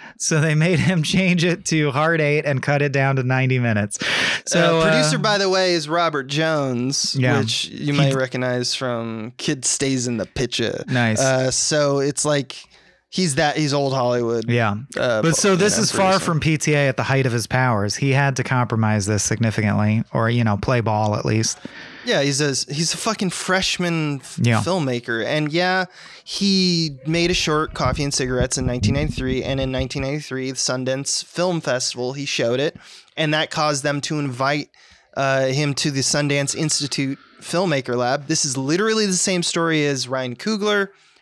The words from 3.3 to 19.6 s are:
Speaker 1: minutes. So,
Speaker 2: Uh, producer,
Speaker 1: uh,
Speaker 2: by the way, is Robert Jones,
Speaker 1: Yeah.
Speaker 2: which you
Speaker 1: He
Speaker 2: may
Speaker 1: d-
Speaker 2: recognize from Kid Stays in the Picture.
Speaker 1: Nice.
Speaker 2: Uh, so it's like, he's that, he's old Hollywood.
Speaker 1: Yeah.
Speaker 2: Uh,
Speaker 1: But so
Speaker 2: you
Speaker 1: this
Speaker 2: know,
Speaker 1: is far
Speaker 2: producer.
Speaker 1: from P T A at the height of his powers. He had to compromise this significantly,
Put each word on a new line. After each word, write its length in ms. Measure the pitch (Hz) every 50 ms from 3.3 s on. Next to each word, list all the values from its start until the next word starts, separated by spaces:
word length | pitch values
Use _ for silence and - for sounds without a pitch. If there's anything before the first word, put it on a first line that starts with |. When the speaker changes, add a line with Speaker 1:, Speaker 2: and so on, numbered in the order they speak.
| 131 131 131 127 131 127
Speaker 1:
minutes. 400 | 120 117 107 104 104 101 - - - - - - - - - - -
So, 320 | - - 170 170 170 165 160
Speaker 2:
Uh, 40 | 160 160
producer, 280 | 160 156 151 151 156
Speaker 1:
uh, 40 | 156
Speaker 2:
by 160 | 214 214 208
the 120 | 196 196 185
way, 240 | 190 190 185 180 175
is 140 | 165 143 151
Robert 400 | 160 175 170 160 147 139 127 135
Jones, 880 | 143 156 160 160 156 147 139 131 123 120 123 135 139 - - - - 135
Speaker 1:
Yeah. 220 | 127 123 123 139
Speaker 2:
which 240 | 135 110 - - -
you 200 | - - - - 143
Speaker 1:
He 60 | 143 143
Speaker 2:
may 120 | 147 139
Speaker 1:
d- 60 | 135
Speaker 2:
recognize 560 | 131 131 127 135 127 127 127 123 123 123 - -
from 560 | - 135 123 120 117 117 113 113 113 107 123 123
Kid 280 | - - 160 147 131 -
Stays 420 | - - - 139 135 135 127 120
in 100 | 123 120
the 100 | 107 92
Picture. 580 | - - 127 127 120 - - 113 101 - - -
Speaker 1:
Nice. 320 | - 127 123 120 113 110 -
Speaker 2:
Uh, 300 | 135 131 131 131 131 127
so 480 | - - - - 156 151 147 143 139 139
it's 260 | 135 147 143 - -
like, 320 | 151 147 143 127 131 - - - - - - _ _ _ _ _ _
he's 240 | - 185 185 156 131
that, 220 | 160 156 147 -
he's 180 | 156 156 139 143
old 180 | 143 139 135
Hollywood. 560 | 135 131 123 123 123 123 120 113 117 113 110 120
Speaker 1:
Yeah. 280 | 120 120 113 104 101 110 139 - -
Speaker 2:
Uh, 260 | - - 123 113 107
Speaker 1:
But 140 | 131 165 156
so 140 | - - 202
Speaker 2:
you 60 | 185
Speaker 1:
this 200 | 170 202 208 -
Speaker 2:
know, 60 | 220
Speaker 1:
is 80 | 208 -
far 200 | - 190 190 185
Speaker 2:
producer. 120 | 190 190 -
Speaker 1:
from 140 | 180 165 143
P 160 | - 160 156
T 180 | 143 - 156 147
A 120 | 143 143 135
at 80 | 120
the 60 | -
height 240 | 117 - 135 135 131
of 60 | 123
his 160 | 113 120 107 -
powers. 480 | - 127 131 127 113 101 104 104 -
He 160 | - 139 135
had 240 | 131 139 139 139 127
to 80 | 127 123
compromise 600 | - 131 123 123 104 117 110 110 107 107 104 95
this 180 | 104 107 98 -
significantly, 800 | - 120 107 117 110 - 113